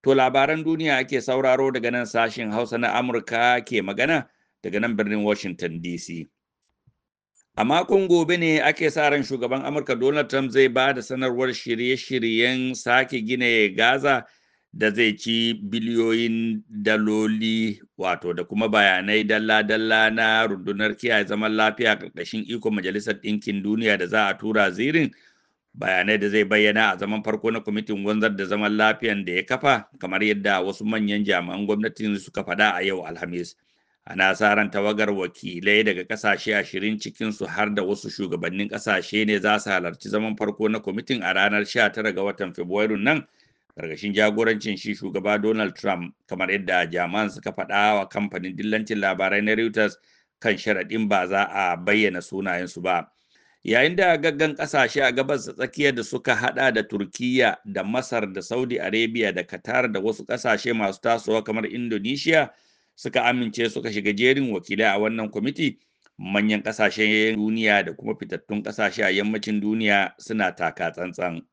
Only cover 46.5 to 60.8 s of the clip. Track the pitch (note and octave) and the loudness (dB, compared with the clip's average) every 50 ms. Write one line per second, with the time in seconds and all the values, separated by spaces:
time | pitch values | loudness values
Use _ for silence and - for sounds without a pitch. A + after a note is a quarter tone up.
46.5 | G2 G2+ F#2+ F2+ F#2 F2+ F2 E2 E2 F2 F2 E2+ F#2 G#2+ G#2+ G2+ - - - G2+ | -2 -2 -2 0 0 0 0 0 -2 -4 -4 -2 -2 -2 -2 -2 -4 -8 -10 -10
47.5 | - - F#2 - G2+ G2+ G#2 G#2+ G#2+ G2+ F#2+ - - A#2+ G#2 G2+ - F2+ F2 F#2 | -8 -8 -6 -2 0 2 4 4 4 2 0 -2 -4 -4 -4 -4 -6 -8 -8 -8
48.5 | F2+ E2+ G#2 G#2+ G#2+ A2 G#2+ G#2+ A2+ G#2 G2 F#2+ F#2 F2+ F#2+ F#2+ G2+ G2+ G#2 G#2+ | -8 -6 -4 -2 -2 -2 -2 -4 -4 0 0 0 0 0 0 2 2 2 2 2
49.5 | A2 A2 A2+ A2+ G#2 A2+ G#2+ G2+ - _ _ _ _ _ _ _ _ _ - A#2 | 2 2 0 0 2 0 0 0 0 _ _ _ _ _ _ _ _ _ 0 0
50.5 | G2+ F2 - A2 G#2 F#2 F#2 G2+ G#2 A2+ A2 G2+ G#2 F#2+ F#2 F2+ G2 G2 G2+ - | 0 0 0 0 0 0 -2 -4 -2 -2 0 2 2 2 2 2 2 0 0 0
51.5 | G2 G2 F#2+ F2+ E2+ E2+ F2+ G2+ G#2 A2 G#2+ G2 F#2 F2+ E2+ - - F#2+ G2 F#2+ | 0 0 0 0 0 -2 0 2 2 4 4 2 0 -2 -8 -8 -8 -6 -2 -2
52.5 | F2 F2 F2+ F2+ - F2+ F2 F#2 F2+ E2+ E2 _ _ _ _ _ _ _ _ _ | -2 -2 -4 -6 -10 -4 -2 0 0 0 -2 _ _ _ _ _ _ _ _ _
53.5 | _ _ _ - A2 A#2+ C3+ D#3+ F3+ F#3 F#3+ F3+ E3 D3+ D3 E3 D3 C#3+ D#3+ D#3 | _ _ _ 2 2 4 4 2 2 2 4 4 2 2 2 -2 0 2 0 0
54.5 | C#3+ - D3+ D3 - C#3+ B2+ A2+ - C#3+ C3+ B2+ B2 B2+ C3+ C#3 D3 C3 G#2+ - | 0 -4 -6 -2 2 2 2 2 2 2 2 2 2 0 0 0 -2 -4 -4 -10
55.5 | - - B2+ B2+ - C#3+ D3 C#3+ C3 A#2+ G#2+ - - B2 - C3+ A#2+ A2 B2 A#2+ | -6 -6 -8 -6 -2 0 2 2 2 0 -6 -6 -8 -4 0 0 0 2 0 -2
56.5 | - B2+ C3+ C3 A2+ A2 G#2 - A2 G2 G2+ F#2+ - - B2 B2 B2+ B2+ A#2+ G#2+ | 0 2 0 2 2 2 -2 -2 -4 -6 -6 -6 -6 -6 -4 0 2 4 2 2
57.5 | F2+ - _ G#2+ F#2+ F#2+ F#2 G2+ A2+ B2+ B2+ - B2 A2+ G#2+ G2 F#2 F#2+ F2+ - | 2 -2 _ -8 -8 -6 -4 -2 -4 -4 -4 -2 -4 -4 -4 -4 -8 -10 -8 -4
58.5 | A2+ B2 C3 A#2+ A#2+ - - F#2+ G#2 A2+ A2+ A2+ A2+ A#2 G#2+ G2+ F2+ F2+ F2 - | -4 -4 -2 -2 -4 -4 -2 -2 0 0 0 0 0 0 0 0 0 -2 -6 -6
59.5 | - E2+ _ A2+ A#2+ B2+ B2+ A#2 G#2 G2 F#2+ A2+ G#2+ - - - A#2+ A#2+ - A#2+ | -10 -12 _ 0 0 0 2 2 -2 -2 -2 -2 -2 -4 -6 -6 -6 -2 0 0
60.5 | A2 G#2 - A#2+ A#2 A2 | 0 0 0 -2 -2 0